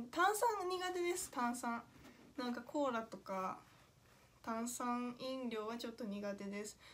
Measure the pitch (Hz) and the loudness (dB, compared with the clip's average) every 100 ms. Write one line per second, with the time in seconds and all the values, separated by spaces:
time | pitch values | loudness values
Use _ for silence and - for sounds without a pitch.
0 | 233 320 381 427 480 415 359 370 359 359 | 0 6 6 6 4 4 0 0 0 2
1 | 349 359 - 269 240 240 240 233 - - | 2 0 -2 0 0 2 -2 -2 -6 -16
2 | - - - - 247 240 - 302 277 226 | -20 -20 -12 -4 -2 -2 -2 2 4 2
3 | 226 196 - 190 185 - - - - - | -2 -8 -4 -2 -2 -4 -10 -20 -20 -20
4 | - - - - 240 226 240 - 247 240 | -20 -20 -20 -10 -4 -2 -2 -2 0 0
5 | 247 247 262 262 240 220 220 233 240 233 | -2 -4 -4 -2 -2 -2 -2 -4 -4 -4
6 | 214 202 202 202 196 202 208 - - | -4 -2 -4 -4 -4 -4 -6 -10 -18